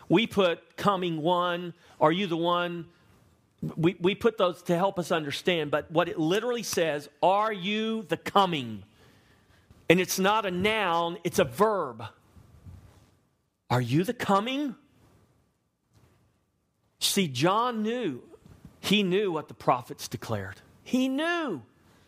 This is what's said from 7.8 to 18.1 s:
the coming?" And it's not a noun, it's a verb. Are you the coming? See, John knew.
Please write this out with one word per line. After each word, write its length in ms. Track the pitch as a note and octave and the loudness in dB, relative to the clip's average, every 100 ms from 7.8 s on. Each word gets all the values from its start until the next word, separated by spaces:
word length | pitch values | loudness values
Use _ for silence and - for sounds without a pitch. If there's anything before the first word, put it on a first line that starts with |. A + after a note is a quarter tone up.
| A3 A3 | -2 -4
the 160 | F3+ - | -4 -6
coming?" 640 | - G3+ F#3 D#3+ A#2+ G#2+ F#2 _ - _ _ _ _ _ _ _ - | 0 2 4 0 -6 -10 -16 _ -20 _ _ _ _ _ _ _ 0
And 100 | F3 | 2
it's 200 | F3+ - | 2 0
not 260 | F#3+ G#3+ | 2 2
a 60 | G3+ | -2
noun, 680 | F3+ G#3 A3 F#3 E3+ E3+ F3 | -2 0 0 0 0 -2 -4
it's 140 | F3 - | -2 0
a 60 | |
verb. 600 | D3+ A#2+ G#3+ G3+ C#3+ A2+ A2 - _ - - - - - - - _ _ _ _ _ _ _ | 0 2 2 2 -4 -10 -16 -18 _ -20 -20 -20 -20 -20 -20 -20 _ _ _ _ _ _ _
Are 100 | A#2+ | 0
you 240 | A#2+ C#3+ | 2 0
the 100 | F#3+ | 0
coming? 600 | A#3 - G3 A#3 C4+ D4 - _ _ _ _ _ _ _ _ _ _ _ _ _ _ _ _ _ _ _ _ _ _ | -2 2 2 2 -2 -4 -6 _ _ _ _ _ _ _ _ _ _ _ _ _ _ _ _ _ _ _ _ _ _
See, 300 | - - F3 | -2 0 0
John 540 | B2 E3 G#3 B3 A3+ | 2 2 2 0 -2
knew. 400 | G#3+ B3 G3+ | -2 -2 -4